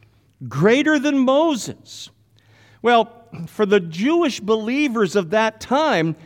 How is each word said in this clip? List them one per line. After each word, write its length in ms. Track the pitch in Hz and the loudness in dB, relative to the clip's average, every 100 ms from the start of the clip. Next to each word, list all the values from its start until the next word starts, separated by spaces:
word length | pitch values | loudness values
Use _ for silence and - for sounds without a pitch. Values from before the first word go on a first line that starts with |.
| _ _ _ _ 127 | _ _ _ _ -10
Greater 520 | 131 190 262 302 302 | 0 2 4 2 2
than 180 | 285 277 | 0 0
Moses. 960 | 254 269 330 254 - - - - - _ _ _ _ _ _ _ | 2 2 0 -2 -8 -14 -18 -20 -20 _ _ _ _ _ _ _
Well, 420 | 226 240 220 - - - 165 | 2 2 2 -8 -20 -16 -14
for 180 | - 208 | -4 2
the 140 | 208 | 2
Jewish 600 | 170 165 240 339 339 - | 0 -4 0 2 0 -2
believers 760 | 202 226 214 269 294 226 196 202 | -2 -2 -2 -2 -2 0 0 0
of 160 | 165 | 0
that 280 | 214 220 220 | 0 0 -4
time, 560 | - 269 311 196 160 156 | -2 0 2 0 0 -4